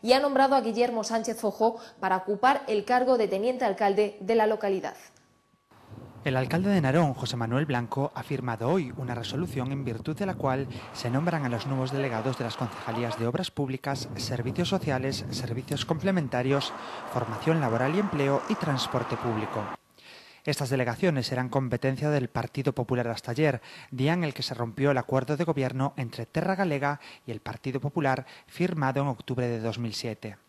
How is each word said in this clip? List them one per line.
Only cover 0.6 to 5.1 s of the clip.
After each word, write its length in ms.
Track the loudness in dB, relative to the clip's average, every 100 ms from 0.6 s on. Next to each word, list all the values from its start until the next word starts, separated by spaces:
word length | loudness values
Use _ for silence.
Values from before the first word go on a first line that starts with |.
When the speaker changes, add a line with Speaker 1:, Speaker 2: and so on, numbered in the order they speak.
Speaker 1:
Guillermo 420 | 2 2 2 2
Sánchez 360 | -2 -2 -2 -2
Fojó 380 | -2 2 2 2 -14 -4
para 180 | 0 0
ocupar 460 | 0 4 4 4 2
el 160 | -2
cargo 360 | 4 4 6 4
de 80 | 4
teniente 360 | 2 0 2
alcalde 540 | 0 2 2 4 2 0
de 160 | 2 4
la 120 | 4
localidad. 500 | 2 0 0 -2 -10 -18